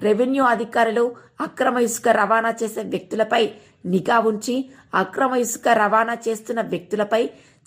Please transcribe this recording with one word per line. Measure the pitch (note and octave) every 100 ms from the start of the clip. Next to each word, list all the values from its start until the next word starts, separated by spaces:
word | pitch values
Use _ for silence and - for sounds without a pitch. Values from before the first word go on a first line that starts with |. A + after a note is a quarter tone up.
రెవెన్యూ | G#3 G#3+ B3+ C4+
అధికారులు | B3+ A3 A#3 A#3+ A3+ A3 A#3+ A#3+ - _
అక్రమ | D#4 - B3+ B3
ఇసుక | A#3 A#3 A#3+
రవాణా | G#3+ G3+ A3+ A3+ A3+
చేసే | A3 A3
వ్యక్తులపై | G3 F3+ - A3 G#3+ A#3 A3 - - _ F3+
నిఘా | F#3 - A#3
ఉంచి | A3 G#3 G#3+ B3+ C4 - _
అక్రమ | F#3 F#3+ - C4 B3+
ఇసుక | A3+ - B3+ A3+
రవాణా | G#3 A3 A3+ A#3 A3+
చేస్తున్న | A3 A3 A#3
వ్యక్తులపై | F#3 E3+ - G#3 G#3 A3+ B3+ - _ _